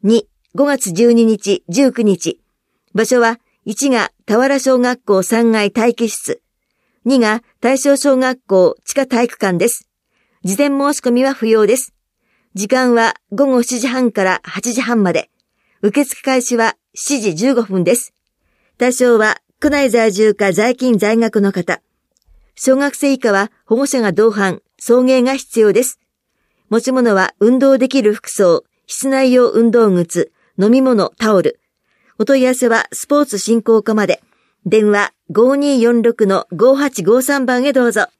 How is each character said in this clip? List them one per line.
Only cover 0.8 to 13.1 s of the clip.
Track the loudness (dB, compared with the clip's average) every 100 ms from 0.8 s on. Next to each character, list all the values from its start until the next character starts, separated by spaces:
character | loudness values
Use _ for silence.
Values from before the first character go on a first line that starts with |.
| -4
十 | 0 4
二 | 4 2
日、 | 0 -2 -6 -4
十 | 0 0
九 | 2
日。 | 0 0 -4 -10 _ _ _ _ _
場 | -4 0
所 | 2
は、 | 0 -2 _ _ -14
一 | -6 -2
が | -2 -2 _ -4
田 | 0
原 | 0 0
小 | 0 0
学 | 0 -4
校 | -2 -2
三 | 0 0 0
階 | 0 -2 0
待 | -2 0
機 | -4
室。 | -6 -10 -12 _ _ _ _ _ _ -2
二 | 0
が | 0 -2 _ _
大 | -2 0
正 | 2 0
小 | 2 0
学 | 0 -4 _
校 | 2 2 0 -8
地 |
下 | -6 -2
体 | -2 -2
育 | -4
館 | -4 0
で | -2
す。 | -4 _ _ _ _ _ _
事 | -8 -2
前 | -2
申 | 0 -2
し | -2
込 | -2
み | 0
は | 0
不 | -2 0
要 | 2 2
で | 0
す。 | -4 _ _ _ _ _ _ -10
時 | -2
間 | 0 2
は | 2 0